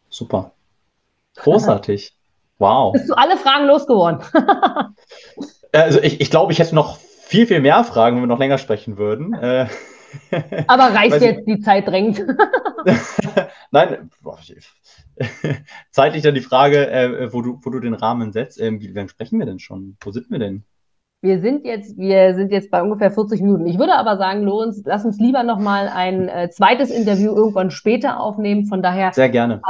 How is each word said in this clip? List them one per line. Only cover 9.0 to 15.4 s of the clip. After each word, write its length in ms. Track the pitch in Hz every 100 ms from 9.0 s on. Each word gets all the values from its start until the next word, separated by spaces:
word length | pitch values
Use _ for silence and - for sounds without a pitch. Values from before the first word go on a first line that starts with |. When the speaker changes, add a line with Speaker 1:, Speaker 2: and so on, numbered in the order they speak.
| 104 110 170
Speaker 1:
Äh, 320 | 220 123 127 131 - - - - 143 -
<laughs> 340 | 170 - 190
Speaker 2:
Aber 200 | 151 262
reicht 260 | 262 202 220
Speaker 1:
weiß 100 | -
ich 60 | 233
Speaker 2:
jetzt, 200 | - -
die 120 | 208
Zeit 280 | 226 196 185
drängt. 320 | 185 214 202
<laughs> 60 | 190 269 427 - 415 -
Speaker 1:
<laughs> 880 | - - - - - - - - -
Nein, 380 | 143 170 - - _
boah, 180 | - -
ich, 260 | - - _ _ _ _ _ -
<laughs> 420 | 117 -